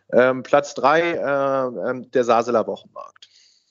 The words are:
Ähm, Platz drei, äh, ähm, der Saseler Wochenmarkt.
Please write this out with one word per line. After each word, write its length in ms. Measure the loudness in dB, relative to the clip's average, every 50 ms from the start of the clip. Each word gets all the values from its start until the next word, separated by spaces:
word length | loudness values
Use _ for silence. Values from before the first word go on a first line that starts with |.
| _ 0
Ähm, 320 | 2 4 4 4 2 -2
Platz 320 | -2 0 0 0 0 0 -6
drei, 380 | 0 2 2 2 2 2 0
äh, 800 | -4 -4 -4 -2 -2 -2 -2 0 -2 -2 -2 -4 -6 -6 -6 -6
ähm, 200 | -6 -6 -8 _
der 140 | -2 0 2
Saseler 420 | 2 2 2 2 2 0 0 0
Wochenmarkt. 600 | -2 -6 -10 _ _ -20 -20 -20 -20 _ _ -20 _ _ _ _ _ _ _ _ _